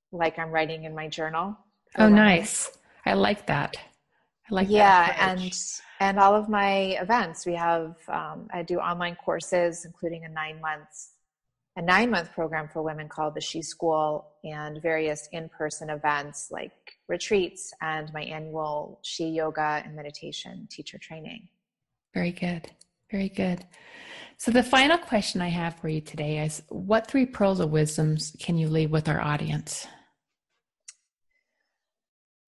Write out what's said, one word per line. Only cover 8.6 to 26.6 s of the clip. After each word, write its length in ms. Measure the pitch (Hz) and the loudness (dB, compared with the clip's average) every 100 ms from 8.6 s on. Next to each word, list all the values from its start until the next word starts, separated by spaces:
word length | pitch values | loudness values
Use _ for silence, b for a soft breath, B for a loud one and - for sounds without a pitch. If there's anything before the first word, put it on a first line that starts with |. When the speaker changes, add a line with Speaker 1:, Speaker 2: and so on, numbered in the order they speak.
Speaker 1:
do 160 | 170 175 | -4 -2
online 380 | 170 175 175 175 | -2 -2 -4 -6
courses, 680 | - 165 - 180 170 165 165 | -4 -4 -2 0 0 -2 -14
including 400 | - 170 165 160 | -8 -8 -8 -10
a 40 | |
nine 300 | 160 156 156 | -8 -8 -6
months, 520 | 156 156 196 - - _ _ _ _ _ _ 185 | -8 -8 -10 -20 -20 _ _ _ _ _ _ -6
a 60 | |
nine-month 520 | 170 185 247 196 170 | 2 4 4 0 -2
program 340 | - 160 156 151 | -4 -4 -4 -6
for 140 | 165 | -6
women 260 | 156 156 151 | -6 -6 -8
called 280 | - 151 151 | -4 -4 -4
the 60 | |
She 200 | - 160 | -8 -8
School, 680 | 156 - 170 156 151 151 - _ | -10 -4 0 2 0 -2 -8 _
and 380 | 156 151 151 156 | -14 -10 -10 -6
various 480 | 165 160 156 151 - | -2 0 -2 -4 -8
in-person 580 | 170 160 - 151 - 156 | -12 -12 -6 -6 -6 -8
events 580 | 151 151 147 147 - - | -4 0 0 -4 -12 -12
like 220 | - - _ - - - | -10 -12 _ -20 -18 -8
retreats 640 | 175 - 208 175 - - - | -6 0 0 0 -6 -16 -10
and 300 | 160 156 156 | -6 -6 -6
my 80 | 151 | -10
annual 760 | - 156 156 156 151 147 - - | -10 -10 -10 -6 -6 -6 -8 -12
She 240 | - - 160 | -10 -6 -4
Yoga 520 | 160 156 151 151 151 156 | -2 -2 -2 -2 -2 -6
and 100 | 151 | -12
Meditation 720 | 147 147 147 147 - 127 - | -14 -14 -12 -12 -14 -16 -16
teacher 280 | - - - | -16 -16 -16
training. 500 | - 160 156 - - _ _ _ _ _ _ | -16 -16 -14 -16 -20 _ _ _ _ _ _
Speaker 2:
Very 180 | 185 175 | -2 -2
good. 380 | 175 175 170 - - _ _ _ | -2 -4 -4 -10 -20 _ _ _
Very 180 | 196 196 | -4 -4
good. 360 | 196 185 175 - B B B B B B B | -2 -2 -2 -8 B B B B B B B
So 140 | - | 2
the 120 | 240 | 4
final 340 | 247 262 285 339 | 6 6 6 4
question 440 | - 220 - 185 | 2 -2 0 -2
I 80 | 175 | -2
have 260 | 175 170 - | -2 -2 -4
for 100 | 160 | -4
you 120 | 156 | -4
today 380 | 151 156 147 151 | -4 -6 -4 -2
is, 240 | 156 - | -2 -6